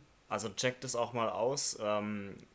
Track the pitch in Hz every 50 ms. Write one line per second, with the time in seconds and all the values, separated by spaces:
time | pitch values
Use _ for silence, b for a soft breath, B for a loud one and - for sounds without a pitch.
0 | - - - - _ - 110 104 110 110 95 - - 127 127 - 135 127 123 117
1 | 117 113 123 120 113 104 92 98 113 127 143 139 - - - - 110 104 107 104
2 | 104 107 107 101 98 98 - - - - -